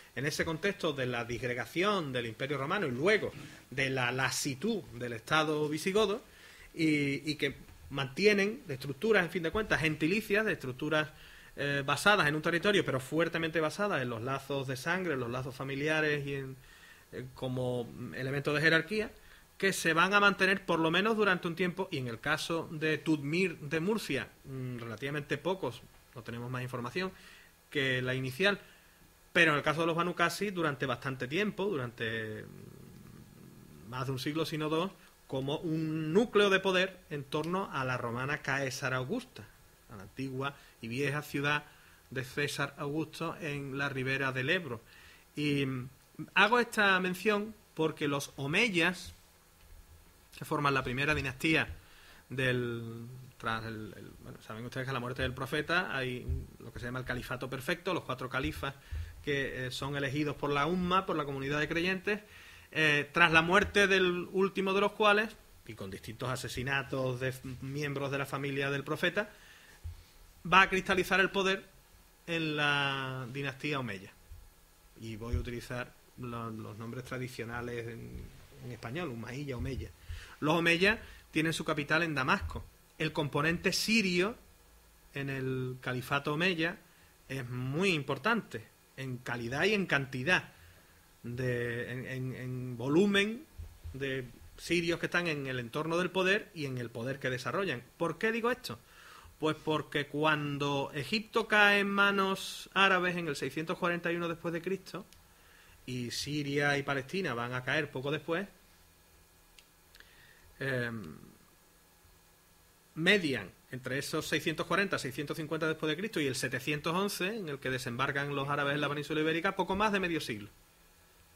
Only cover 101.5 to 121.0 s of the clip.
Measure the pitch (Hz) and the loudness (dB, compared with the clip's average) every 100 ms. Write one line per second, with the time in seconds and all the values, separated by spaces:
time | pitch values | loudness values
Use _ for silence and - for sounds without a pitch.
101.5 | 214 208 202 202 196 202 202 190 190 - | 6 8 6 4 4 4 4 2 0 -4
102.5 | - - 185 196 185 180 175 165 143 139 | -10 -2 4 6 6 4 0 -2 -2 -4
103.5 | 156 165 175 180 175 170 170 170 165 170 | -2 -4 0 0 0 0 -2 -2 -4 -4
104.5 | 170 170 190 - 175 - - - - - | -4 -2 -4 -6 -12 -14 -20 -20 -20 -20
105.5 | - - - - 123 120 - - 147 143 | -20 -20 -18 -8 -6 -4 -6 -4 -4 -2
106.5 | 143 143 143 143 139 131 185 180 117 120 | 2 2 2 0 -2 -2 -2 -2 -2 -2
107.5 | 127 127 147 151 135 139 151 151 165 196 | -4 0 0 -2 -4 -4 -4 -2 -4 -4
108.5 | - - - - _ _ - - _ _ | -12 -20 -20 -20 _ _ -20 -20 _ _
109.5 | - - _ _ - - - - - - | -20 -20 _ _ -20 -20 -20 -20 -20 -20
110.5 | - 135 127 120 117 85 55 - - - | -8 -4 -2 -2 -6 -10 -14 -18 -20 -20
111.5 | _ _ _ _ _ - - _ _ _ | _ _ _ _ _ -20 -20 _ _ _
112.5 | _ - _ _ - 170 208 160 123 92 | _ -20 _ _ 0 4 4 4 -2 -4
113.5 | - - 131 127 135 139 156 151 160 - | -12 -14 -10 -6 -4 -4 -4 -2 -2 0
114.5 | 156 165 175 196 135 135 131 147 156 151 | -2 0 0 2 -2 -4 -4 -6 -6 -4
115.5 | 160 160 156 156 151 214 185 143 127 139 | -2 0 0 -2 -2 -2 0 0 0 -2
116.5 | 127 - 147 170 170 202 - 180 226 170 | -2 -2 -2 0 0 0 0 -2 -4 -6
117.5 | 143 131 131 127 117 139 143 143 143 139 | -6 -2 -2 -2 -2 0 0 -2 -2 0
118.5 | 143 143 147 143 143 143 151 156 160 196 | 0 0 0 0 -2 -2 0 2 2 0
119.5 | 190 175 190 214 202 185 160 - 110 101 | 0 0 2 2 2 0 -2 -4 -8 -10
120.5 | - - _ - _ | -18 -20 _ -20 _